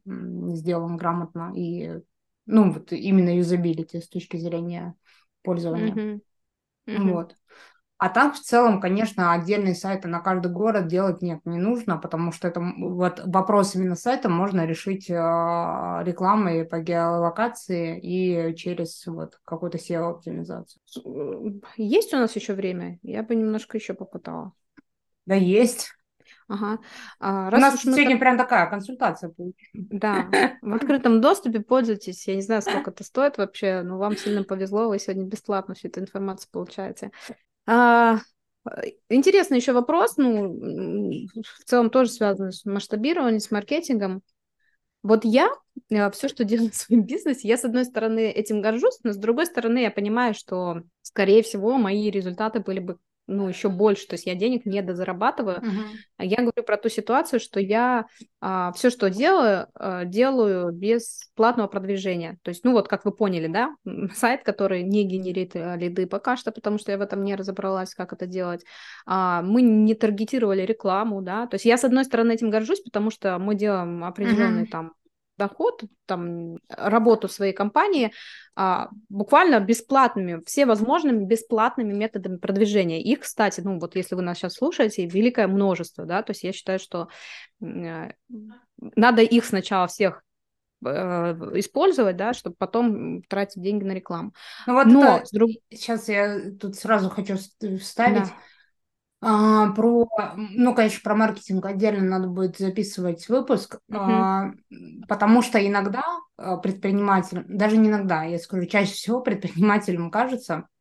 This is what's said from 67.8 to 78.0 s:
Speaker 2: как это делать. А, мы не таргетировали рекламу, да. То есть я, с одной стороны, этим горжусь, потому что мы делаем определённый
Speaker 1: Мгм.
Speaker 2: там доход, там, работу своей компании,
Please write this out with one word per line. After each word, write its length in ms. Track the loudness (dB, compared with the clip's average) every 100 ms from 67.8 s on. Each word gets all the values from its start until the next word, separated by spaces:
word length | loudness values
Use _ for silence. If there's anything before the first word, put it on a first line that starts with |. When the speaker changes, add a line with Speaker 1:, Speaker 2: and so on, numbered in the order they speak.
| -6 -10
Speaker 2:
как 180 | -10
это 140 | -10 -8
делать. 380 | -6 -6 -8 -12 -20 -20 -18 -4
А, 340 | 0 0 0
мы 180 | 2 4
не 320 | 6 6 4 4
таргетировали 680 | 0 0 -4 0 0 0
рекламу, 580 | 0 -2 -2 -2 -2 -6
да. 240 | -6 -6 -6
То 80 | 0
есть 100 | 2
я, 120 | 4
с 80 | 4
одной 200 | 2 2
стороны, 280 | 2 2
этим 160 | 2 0
горжусь, 300 | 0 0 -4
потому 300 | -2 -2 -2
что 280 | -2 -4 -2
мы 160 | -2 0
делаем 480 | 0 0 -4 -6 -8
определённый 600 | -4 0 4 4 2 -2
Speaker 1:
Мгм. 20 |
Speaker 2:
там 260 | -6 -10 -16 _ _ _ -6
доход, 440 | -6 0 -2 -2 -12 _ -8
там, 500 | -6 -6 -8 -10 -14 -16
работу 580 | -6 2 4 6 4 0
своей 240 | -4 -4
компании, 580 | -2 0 2 2 2